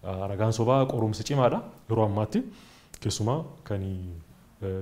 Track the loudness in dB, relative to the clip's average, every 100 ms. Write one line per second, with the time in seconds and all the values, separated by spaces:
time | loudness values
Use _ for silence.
0 | -8 -6 -6 0 0 2 4 4 4 0
1 | -2 -2 -2 4 4 2 -4 -18 -2 2
2 | 2 2 0 0 -4 -12 -20 -20 -20 -6
3 | -4 -2 0 0 -4 -14 -8 -6 -4 -6
4 | -8 -12 -16 -20 -20 _ -8 -6